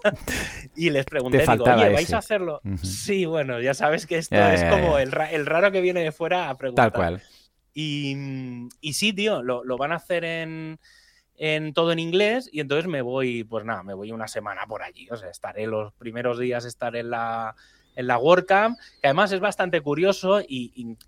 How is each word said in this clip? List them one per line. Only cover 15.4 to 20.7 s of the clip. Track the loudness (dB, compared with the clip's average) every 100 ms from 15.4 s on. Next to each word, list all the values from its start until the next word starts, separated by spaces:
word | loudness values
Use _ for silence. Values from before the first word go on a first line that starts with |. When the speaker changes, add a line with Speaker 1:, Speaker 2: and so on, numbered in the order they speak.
| -12 -8 -6
Speaker 1:
los | -4 -6
primeros | _ -12 -4 -4 -2
días, | -2 -4 -6
estaré | -8 -6 -6
en | -6
la, | -4 -4 -4 -8 -10 _ _ _ -8
en | 0
la | 2
WordCamp, | 6 6 6 2 2 -2 -14 0
que | 2
además | 4 2
es | 2
bastante | -2 0 0 0
curioso | 0 2 2 2 2 2
y, | 0 -8 -8